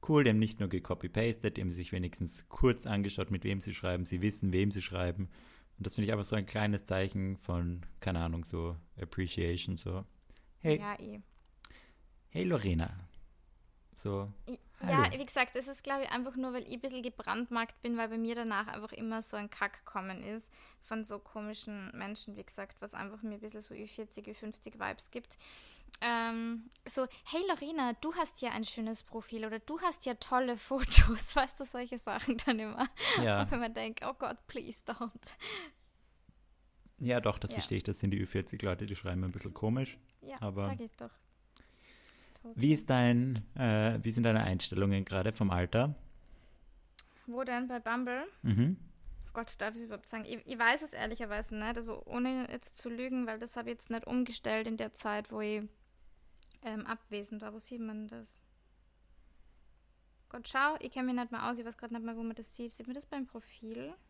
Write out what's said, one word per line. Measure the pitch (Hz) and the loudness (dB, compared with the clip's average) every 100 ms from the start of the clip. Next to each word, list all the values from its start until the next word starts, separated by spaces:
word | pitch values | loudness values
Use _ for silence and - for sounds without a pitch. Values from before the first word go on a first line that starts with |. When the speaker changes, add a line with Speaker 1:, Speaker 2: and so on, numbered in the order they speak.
| - | 8
Speaker 1:
cool, | 151 | 8
die | 131 | 10
haben | 107 | 8
nicht | 110 - | 6 2
nur | 98 | 0
gecopy-pastet, | 92 - 90 90 107 113 110 107 104 | 0 0 -2 0 2 2 2 0 0
die | |
haben | 95 | -2
sich | 87 87 | -2 -4
wenigstens | 92 90 - 87 - - | -2 -2 -2 -6 -6 -14
kurz | - 131 120 - | 4 6 6 2
angeschaut, | 101 101 98 92 | 0 0 0 -2
mit | 95 | 0
wem | 98 98 | 0 -2
sie | 95 | -2
schreiben, | 92 92 90 90 | -4 0 0 0
sie | 90 | 0
wissen, | 104 101 98 | 0 2 2
wem | 90 101 | 4 4
sie | 98 | 2
schreiben. | - 92 90 87 95 - - - - - | -4 -2 0 0 -4 -8 -20 -20 -20 -8
Und | 98 | -6
das | - | 0
find | 104 | 2
ich | |
einfach | 107 98 | 2 2
so | 107 | 0
ein | 95 | 0
kleines | 113 104 104 - | 2 2 2 2
Zeichen | 95 95 101 95 95 | 2 2 0 -2 -4
von, | - 90 87 87 85 - | -2 0 0 -2 -6 -6
keine | - 87 | -2 0
Ahnung, | 82 82 82 | 2 0 -2
so | 90 85 82 - - | -4 -2 -4 -10 -10
Appreciation, | 95 - 92 - 87 87 - 92 | -8 -2 -2 2 0 0 -2 -4
so, | - 90 98 - - - - - | -4 -6 -6 -16 -20 -20 -20 -4
"Hey, | 165 151 | 2 2
Speaker 2:
Ja, | 208 202 | 2 -6
eh. | 214 208 - - - - - - - - - - - | -8 -12 -14 -20 -20 -20 -20 -20 -20 -20 -20 -20 -10
Speaker 1:
hey | - 180 | -2 2
Lorena." | 156 98 82 80 - - - - - - - - _ _ - | 2 4 2 0 -4 -12 -16 -18 -20 -20 -20 -20 _ _ -8
So, | - 98 101 101 - | -2 -2 -2 -8 -10
Speaker 2:
I-, | 254 - - | -12 -12 -8
Speaker 1:
"Hallo." | 277 269 285 | 2 4 4
Speaker 2:
ja, | 262 | 2
wie | 269 | -4
gesagt, | - 247 247 | 0 0 0
es | 262 | -6
ist, | 277 | -8
glaub | - 269 | -2 -2
ich, | 269 | 0
einfach | 240 254 254 | -2 -4 -4
nur, | 262 | -4
weil | 247 | -4
ich | - 240 | -6 -6
ein | |
bisschen | 269 254 | -6 -4
gebrandmarkt | 247 - 226 202 240 240 226 - | -8 -8 -4 -2 0 0 -2 -4
bin, | 240 233 | -4 -2
weil | 226 | -2
bei | 226 | -2
mir | 226 233 | -2 -2
danach | 233 202 214 | -2 -2 -2
einfach | - 214 | -6 -10
immer | - 226 220 | -8 -6 -4
so | 220 214 | -4 -6
ein | 208 | -8
Kack | - 202 - - | -4 -4 -4 -8
kommen | 202 190 190 | -6 -6 -6
ist | - 220 - - - - | -8 -8 -10 -18 -20 -20
von | - 220 | -8 -6
so | 214 208 | -6 -8
komischen | - 220 208 214 - 208 190 - | -10 -10 -8 -8 -8 -10 -10 -10
Menschen, | 196 214 - 208 | -8 -8 -12 -14
wie | 190 | -14
gesagt, | - 196 - | -12 -12 -12
was | 208 | -12
einfach | - 196 214 | -10 -10 -8
mir | 220 208 | -10 -8
ein | |
bisschen | 214 214 | -10 -12
so | 208 | -12
Ü | - 208 | -12 -12
vierzig, | - 214 - 208 | -10 -12 -12 -14
Ü | |
fünfzig | 214 214 214 - 214 | -12 -12 -12 -14 -6
Vibes | 202 196 - | -6 -6 -8
gibt. | 240 233 - - - - - - - | -12 -12 -20 -20 -20 -20 -20 -16 -4
Ähm, | 240 233 226 226 233 233 233 - - | 0 2 0 -2 -4 -6 -8 -16 -6
so, | - 254 - - | -2 -4 -6 -4
"Hey | 320 381 | -2 0
Lorena, | 330 285 320 254 | 0 0 0 0
du | 233 302 339 | 0 -4 0
hast | 320 - | -2 0
ja | 247 | -2
ein | 220 | -2
schönes | 220 - 220 220 | -4 -4 -4 -4
Profil" | - 226 - 226 220 | -6 -10 -8 -6 -4
oder | 220 | -6
"Du | - 320 | -6 -2
hast | 359 - - | 0 0 -4
ja | 240 | -4
tolle | - 254 254 233 | 2 2 4 0
Fotos", | - 269 254 - - 226 - - | -2 0 12 12 12 6 2 2
<laughs> | |
weißt | 262 - | 2 -2
du, | 269 | -8
solche | 247 247 240 | -6 -6 -6
Sachen | - - - 226 - | -4 -4 0 0 2
dann | 226 | 0
immer. | 220 - 262 - - 453 | 0 -2 -4 0 2 4
Speaker 1:
Ja. | - 202 | 6 4
Speaker 2:
Und | 202 | 4
wenn | 262 | 2
man | 233 | 0
denkt, | 226 226 226 - | -2 -6 -6 -8
"Oh | |
Gott, | 262 247 233 - | -4 -6 -6 -8
please | 262 - 226 - | -10 -8 -10 -8
don't." | 226 233 226 - - - 427 330 - - _ _ _ _ - _ _ _ _ - - | -8 -8 -10 -16 -12 -8 -8 -8 -16 -20 _ _ _ _ -20 _ _ _ _ -20 -6
Speaker 1:
Ja, | 123 123 | 2 2
doch, | 113 101 | 2 0
das | 101 | -2
Speaker 2:
Ja. | |
Speaker 1:
verstehe | 110 - 101 | -4 -2 -2
ich, | |
das | - 101 | 0 0
sind | 101 | 2
die | 98 | 2
Ü | 95 | 0
vierzig | 98 95 98 | -2 -2 -2
Leute, | 101 90 104 | -2 -2 -4
die | 98 | -6
schreiben | 95 90 | -4 -2
ein | 92 | -2
bisschen | - 98 | -4 -8
komisch. | 85 107 123 135 - - _ | -2 0 0 -2 -6 -20 _
Speaker 2:
Ja, | - - | -16 -8
Speaker 1:
Aber | 107 95 98 | -6 -2 -2
Speaker 2:
sag | 92 | -2
ich | 113 - | -6 -12
doch. | 117 - _ _ _ - - _ - - - - - - | -16 -16 _ _ _ -20 -20 _ -20 -20 -20 -20 -20 -20
Total. | 233 226 | -14 2
Speaker 1:
wie | 143 | 6
ist | 151 - | 6 6
dein, | 131 120 120 127 120 107 - | 6 8 8 6 2 -4 0
äh, | 123 107 107 113 | 4 6 6 4
wie | 110 | 0
sind | 113 | 4
deine | 117 110 | 6 6
Einstellungen | 104 92 - 95 98 98 95 | 4 2 0 2 4 4 2
gerade | 95 98 | 2 2
vom | 113 101 | 4 4
Alter? | 90 90 110 135 147 - - - - - - - - - - - - - | 4 4 4 4 2 -10 -18 -20 -20 -20 -20 -20 -20 -20 -20 -20 -18 -10
Speaker 2:
Wo | 240 | -6
denn? | 254 240 254 | -2 0 -2
Bei | 247 | -4
Bumble? | 226 233 254 247 339 - | -2 0 0 -2 -4 -2
Speaker 1:
Mhm. | - 110 127 190 - - - - - | 4 6 6 4 -4 -16 -14 -12 -10
Speaker 2:
Gott, | - 233 - | -8 -8 -4
darf | 208 226 | -4 -4
ich | |
überhaupt | 233 208 - | -10 -10 -8
sagen? | 226 214 | -10 -6
Ich, | 226 - | -8 -6
ich | 254 | 4
weiß | 233 277 | 6 6
es | 311 | 2
ehrlicherweise | - 214 226 226 208 214 214 | -4 -4 -4 -4 -4 -4 -4
nicht, | 214 233 | -4 -4
also | 226 220 - | -4 -8 -6
ohne | 233 247 262 254 | -2 0 0 -4
jetzt | 240 - - | -6 -10 -8
zu | 247 | -8
lügen, | 233 254 254 240 | -6 -4 -2 -2
weil | 220 | -4
das | 233 - | -6 -6
habe | 233 | -6
ich | 233 | -6
jetzt | - | -4
nicht | 226 - | -6 0
umgestellt | 247 247 233 - 220 220 | 0 0 -2 0 0 0
in | 220 | -2
der | 220 - | -4 -4
Zeit, | 220 208 214 | -2 -2 -4
wo | 220 | -4
ich, | 214 214 214 - _ _ - - - - - - | -2 -2 -4 -12 _ _ -20 -20 -20 -20 -20 -14
ähm, | 240 214 202 | -8 -8 -6
abwesend | 226 - 208 202 214 | -8 -6 -8 -8 -10
war. | 214 | -10
Wo | 214 | -12
sieht | - 240 | -12 -8
man | 220 214 214 | -8 -8 -10
das? | 233 220 - _ _ _ _ _ _ _ - - - - - - - _ _ _ _ _ | -12 -14 -18 _ _ _ _ _ _ _ -20 -20 -20 -20 -20 -20 -20 _ _ _ _ _
Gott, | 240 233 | -14 -2
schau, | 269 285 311 | 4 4 4
ich | 254 | -4
kenn | 262 254 | -2 0
mich | 247 | 0
nicht | 240 | -2
mehr | 233 226 | -2 -2
aus, | 240 | -2
ich | 226 | -6
weiß | 226 | -10
grad | 233 | -6
nicht | 226 | -6
mehr, | 226 226 | -4 -4
wo | |
man | 226 220 | -6 -6
das | 220 - | -10 -10
sieht. | 240 | -10
Sieht | - 226 | -10 -10
man | 254 | -10
das | 285 | -8
beim | 285 254 | -6 -6
Profil? | 240 - - 220 226 269 359 _ | -8 -16 -16 -10 -8 -10 -12 _